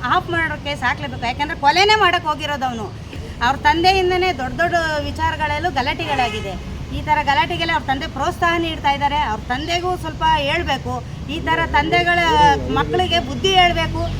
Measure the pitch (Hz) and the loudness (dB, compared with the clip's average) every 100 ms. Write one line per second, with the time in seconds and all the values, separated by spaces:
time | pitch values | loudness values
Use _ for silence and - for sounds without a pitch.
0 | 247 330 359 339 320 294 285 285 254 269 | 0 0 0 -2 -2 -4 -6 -4 -2 -2
1 | 277 254 240 247 285 330 277 320 415 427 | -6 -6 -4 -2 -4 2 4 6 6 6
2 | 381 349 311 302 302 285 262 233 196 - | 4 4 0 -2 -2 -2 -4 -4 -8 -8
3 | - - - - 247 285 294 311 359 392 | -12 -10 -10 -2 0 2 2 4 4 4
4 | 359 370 370 349 254 247 339 339 320 302 | 4 2 0 -2 -4 0 0 2 0 -2
5 | 294 294 320 311 302 294 339 302 262 320 | -4 -2 -2 0 -2 0 -2 -2 -2 -2
6 | 320 277 240 440 202 208 - - - 277 | -2 0 0 -2 -6 -8 -8 -10 -8 -6
7 | 294 302 285 277 330 339 330 320 262 269 | 0 0 2 2 2 -2 -2 -2 -2 -4
8 | 320 - 302 339 349 339 330 311 285 285 | -4 -4 -4 0 0 2 -2 -2 0 0
9 | 285 294 269 214 - 247 311 349 359 359 | 0 0 0 -4 -4 -6 -2 -2 -2 -4
10 | 320 311 320 311 277 330 320 269 247 247 | -6 -2 2 2 2 -2 0 -2 -2 -8
11 | - - - 311 320 330 330 302 311 349 | -8 -10 -8 -6 -2 0 2 2 2 2
12 | 349 349 339 320 294 415 - 427 - 359 | 2 2 4 6 6 4 0 -2 0 0
13 | 359 339 339 254 381 381 359 330 320 330 | 0 0 -2 -2 2 6 4 4 -2 -2
14 | 339 | -4